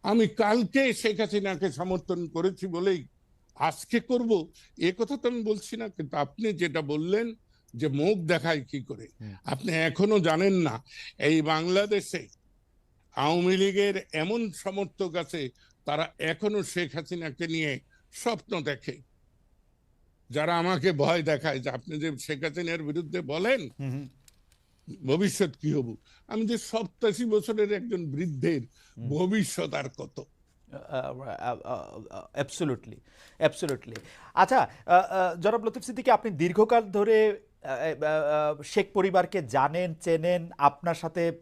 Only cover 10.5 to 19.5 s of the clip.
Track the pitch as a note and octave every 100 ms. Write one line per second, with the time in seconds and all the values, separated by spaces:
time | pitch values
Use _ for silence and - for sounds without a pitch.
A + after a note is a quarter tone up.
10.5 | F#3 D#3 A2+ - - - - D3 D#3+ D3+
11.5 | D#3 E3+ F#3 G#3 G#3 - E3+ A#2 - _
12.5 | _ _ _ _ _ _ - C#3+ F3 F3+
13.5 | F#3 G3 G3 G3+ F#3+ - D#3+ E3+ A#3 A3
14.5 | D3+ G3 G3 G3 _ F#3 E3+ D#3+ E3+ C3
15.5 | _ _ _ - D3 E3 _ D#3+ E3 G#3+
16.5 | G#3 E3+ F3 E3+ D3+ D3+ F3 D#3+ B2+ E3+
17.5 | E3 D3+ C3 _ _ _ - A#3+ A3 -
18.5 | F3+ D3 C#3+ - - - _ _ _ _